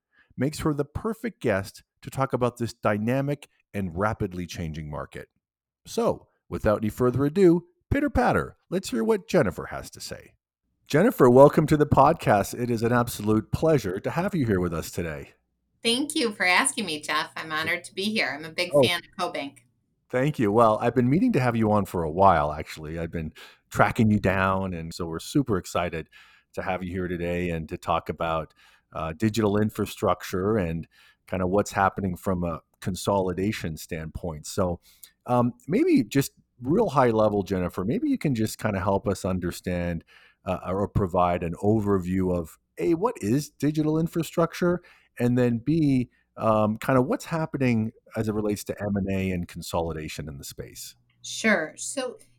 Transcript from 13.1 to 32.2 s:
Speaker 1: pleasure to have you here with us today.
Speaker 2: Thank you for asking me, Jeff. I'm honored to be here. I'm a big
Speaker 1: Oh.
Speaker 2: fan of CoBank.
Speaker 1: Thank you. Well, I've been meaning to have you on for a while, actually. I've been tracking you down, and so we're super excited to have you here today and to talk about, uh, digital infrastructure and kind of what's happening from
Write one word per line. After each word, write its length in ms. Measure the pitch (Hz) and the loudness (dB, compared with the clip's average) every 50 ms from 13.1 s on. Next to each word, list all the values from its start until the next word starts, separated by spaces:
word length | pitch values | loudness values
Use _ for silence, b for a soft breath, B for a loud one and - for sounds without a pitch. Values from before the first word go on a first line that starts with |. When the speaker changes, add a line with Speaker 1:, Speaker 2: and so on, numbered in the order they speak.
| - - 104 107 107 110 107 - | -4 -4 0 2 2 2 0 -2
Speaker 1:
pleasure 480 | - - 165 160 160 131 - 92 90 107 | -4 0 2 4 4 4 2 -2 -4 -4
to 120 | - 127 | -6 -6
have 220 | - 165 180 202 202 | -4 -2 -2 -2 -2
you 120 | 170 135 | 0 0
here 160 | 110 98 90 | 2 2 2
with 120 | 90 87 82 | 0 0 -2
us 160 | 80 78 - | -4 -6 -6
today. 440 | - - 87 82 76 71 69 - - _ _ _ _ _ _ _ _ _ - | -6 -6 -6 -6 -6 -10 -12 -16 -20 _ _ _ _ _ _ _ _ _ -2
Speaker 2:
Thank 320 | 233 233 254 302 294 - | -2 0 0 -2 -4 -2
you 160 | - 240 226 | -2 -2 -2
for 140 | 214 - 190 | -2 -2 0
asking 400 | 180 185 - - - - - 208 | 2 2 2 2 0 -2 -4 -6
me, 160 | 175 156 151 | -6 -6 -8
Jeff. 300 | - - 151 151 165 - - | -6 -4 -4 -4 -4 -6 -10
I'm 160 | 165 165 160 | -12 -10 -6
honored 320 | 156 156 160 160 175 175 - | -6 -4 -4 -4 -4 -6 -8
to 100 | - - | -10 -8
be 100 | 190 196 | -6 -4
here. 300 | 214 214 214 147 127 135 | -2 -2 -2 -2 -4 -4
I'm 120 | 147 160 | -8 -10
a 40 | 160 | -8
big 220 | 160 - 180 175 - | -6 -6 -2 2 4
Speaker 1:
Oh. 80 | 147 | 4
Speaker 2:
fan 200 | 131 - 175 175 | 4 4 2 -2
of 320 | - - _ - 180 170 170 | -6 -10 _ -6 -6 -6 -4
CoBank. 220 | 151 139 139 - _ _ _ _ _ _ _ _ _ _ _ | -6 -8 -10 -12 _ _ _ _ _ _ _ _ _ _ _
Speaker 1:
Thank 300 | - 127 131 151 147 - | -2 0 0 0 0 2
you. 140 | 120 101 101 | 2 4 6
Well, 260 | 117 117 110 107 - | 6 6 6 6 4
I've 140 | 117 120 117 | 2 2 2
been 140 | 131 120 123 | 4 4 4
meaning 240 | 139 185 247 254 214 | 4 4 2 2 2
to 80 | 143 | 2
have 160 | 127 123 117 | 2 2 2
you 120 | 113 110 107 104 | 2 4 4 4
on 100 | 104 95 | 2 2
for 200 | - - 92 82 | 0 -2 -2 -2
a 60 | 78 | 0
while, 420 | 78 90 98 98 87 78 73 76 76 | 4 6 8 8 8 6 4 0 -2
actually. 440 | 76 76 - - - 78 76 80 | -6 -10 -12 -12 -14 -12 -10 -8
I've 140 | 82 82 82 | -8 -8 -6
been 220 | - 85 80 78 B B B B B B B _ | -6 -8 -8 -8 B B B B B B B _
tracking 400 | - - 113 104 - - 113 107 | 0 2 2 2 2 2 4 4
you 120 | 104 104 | 4 2
down, 520 | - 98 92 95 95 95 95 95 95 95 87 | 2 0 0 2 2 0 0 0 -2 -4 -6
and 200 | 82 82 82 - | -8 -8 -10 -10
so 120 | - 90 | -10 -8
we're 140 | 82 80 82 | -8 -8 -8
super 380 | - - - 147 135 - 104 | -6 -2 0 0 0 0 0
excited 500 | 90 85 - - 92 87 85 82 80 78 b b b b b b b b _ - | -2 -2 -2 -4 -2 -2 -2 -4 -6 -8 b b b b b b b b _ -12
to 80 | - | -8
have 200 | 90 95 92 90 | -6 -4 -4 -4
you 80 | 92 87 | -4 -6
here 200 | 87 95 90 87 | -6 -4 -4 -4
today 400 | 90 82 85 87 87 87 90 87 | -4 -4 -4 -2 -2 -2 -2 -2
and 180 | 82 82 80 | -4 -4 -6
to 100 | 76 87 | -8 -10
talk 300 | - - - 82 82 - | -8 -4 -2 -2 -2 -2
about, 460 | - 85 - 85 82 82 80 78 - b b b b b b b _ - | -4 -6 -4 -2 -2 -2 -2 -4 -6 b b b b b b b _ -10
uh, 180 | 82 80 80 | -8 -8 -8
digital 460 | 82 78 110 110 104 117 107 101 101 | -4 -2 -2 -2 0 0 0 2 2
infrastructure 1000 | 104 107 107 - - 104 - - - - 95 90 - - - - 92 92 101 113 | 2 0 0 -2 -4 -4 -6 -4 -2 0 0 0 -2 -4 -6 -4 -2 -2 0 0
and 320 | 110 90 82 82 82 80 b b b b b b b _ | 0 0 -2 -4 -6 -8 b b b b b b b _
kind 160 | - - 92 92 | -6 -4 -4 -2
of 60 | 90 | 0
what's 240 | 92 104 101 - - | 0 0 0 0 0
happening 420 | 104 98 92 - - 98 95 87 | 0 2 2 0 -2 -4 -4 -4
from 300 | - | -4